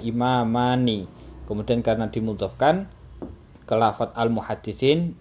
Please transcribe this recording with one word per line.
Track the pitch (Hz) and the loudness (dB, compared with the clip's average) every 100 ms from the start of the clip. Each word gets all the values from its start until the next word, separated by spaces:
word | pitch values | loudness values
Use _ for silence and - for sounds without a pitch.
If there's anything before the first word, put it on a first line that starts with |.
imamani. | 117 117 127 123 113 120 123 127 123 107 90 - - - - | -2 0 2 2 2 2 2 2 2 0 -6 -14 -20 -18 -8
Kemudian | 107 107 120 | -6 0 0
karena | 113 110 107 | 2 0 0
dimudhofkan | 113 110 101 98 - 139 180 196 - - - - - - - | -2 -4 -2 -6 2 2 2 -2 -14 -20 -14 -14 -14 -20 -20
ke | - 113 | 0 2
lafadz | 113 - 113 117 | 4 2 -4 0
al-muhadditsin, | 117 110 - 110 110 - 135 160 170 - | 0 0 -4 -6 -8 0 2 2 0 -6